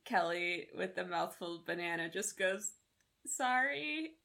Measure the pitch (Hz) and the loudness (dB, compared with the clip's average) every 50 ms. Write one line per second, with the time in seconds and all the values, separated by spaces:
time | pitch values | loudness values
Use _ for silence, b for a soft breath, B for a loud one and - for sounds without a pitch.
0 | _ - 247 190 175 170 170 175 175 175 175 170 - - - - 185 190 190 185 | _ 2 2 4 4 4 2 2 2 0 0 -2 -4 -8 -4 -2 -2 -2 -2 -4
1 | 185 180 175 170 165 175 - - 185 170 170 170 170 - 170 175 175 170 170 165 | -4 -2 0 0 0 0 -2 -6 -6 -6 -6 -6 -4 -4 -4 -2 0 -2 0 0
2 | 165 165 165 185 202 - - - 196 185 190 196 208 - - _ _ _ _ _ | -2 -2 -2 -2 -2 -2 -2 2 2 2 2 2 -2 -6 -8 _ _ _ _ _
3 | _ _ _ _ _ - - - 277 247 254 254 254 277 285 285 302 302 302 311 | _ _ _ _ _ -6 -2 0 2 4 4 4 4 4 2 0 -2 -2 -2 -2
4 | 320 320 320 _ | -4 -4 -8 _